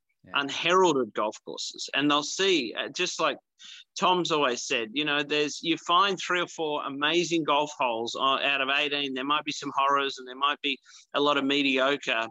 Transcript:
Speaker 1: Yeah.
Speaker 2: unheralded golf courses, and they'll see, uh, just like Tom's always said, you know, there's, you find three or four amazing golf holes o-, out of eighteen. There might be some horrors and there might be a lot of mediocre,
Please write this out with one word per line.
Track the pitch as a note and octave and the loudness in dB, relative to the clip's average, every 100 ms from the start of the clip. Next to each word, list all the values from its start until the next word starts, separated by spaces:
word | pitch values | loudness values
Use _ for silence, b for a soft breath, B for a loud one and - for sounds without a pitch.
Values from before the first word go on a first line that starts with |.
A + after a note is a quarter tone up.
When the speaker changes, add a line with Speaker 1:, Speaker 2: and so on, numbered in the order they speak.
| _ _ | _ _
Speaker 1:
Yeah. | - C#3 | -6 -4
Speaker 2:
unheralded | C#3 - E3 F#3 F3+ C#3 A2 | -4 -2 2 6 6 4 0
golf | A#2 G#2+ - | -2 -4 -4
courses, | - - - - - | -12 -10 -10 -10 -6
and | C3+ D3 | 0 2
they'll | D3 | 2
see, | D3 - G3 E3 A#2 - | 0 0 2 2 0 -6
uh, | A2 | -6
just | - F3 - | -4 -4 -2
like | D#3 B2 _ _ B B B - | -2 -2 _ _ B B B -2
Tom's | F#3 F3+ D#3 | 2 2 2
always | D#3 C3+ A#2+ - | 2 2 0 -2
said, | B2+ A2 | -4 -2
you | C3+ | -4
know, | D3+ D3 | -2 -2
there's, | C#3+ D3+ D3 - | 0 0 0 -2
you | D#3+ D#3 | -2 -2
find | - F3 G3+ F#3 | 2 4 4 2
three | - F3+ | -2 -2
or | - | -2
four | - D#3 D3 | -4 -4 -4
amazing | C3 C#3 D3+ F3 D#3+ E3 | -6 -2 0 2 2 0
golf | D3+ C#3+ D3 - | 2 2 0 -2
holes | B2+ A2+ A#2 - | -2 -2 -4 -2
o-, | C3+ C3+ | 0 2
out | C#3 C#3 | 0 0
of | C3+ | 0
eighteen. | C#3+ D3 C#3+ C#3 | 0 0 -2 -4
There | C3 | -4
might | C#3 D3+ | -2 -2
be | D3+ | -2
some | - C#3+ | -6 -4
horrors | C3+ C#3 C#3 C#3 C3 | 0 2 4 0 -4
and | B2+ | -12
there | B2+ | -4
might | C#3+ C#3+ | -2 -2
be | C#3+ C3 B B B | -4 -6 B B B
a | C#3+ | 2
lot | C#3+ C#3+ | 4 4
of | |
mediocre, | C3+ C#3+ C#3 C3 C3+ C#3+ - A2+ A2+ | 2 2 2 2 2 0 0 -2 -2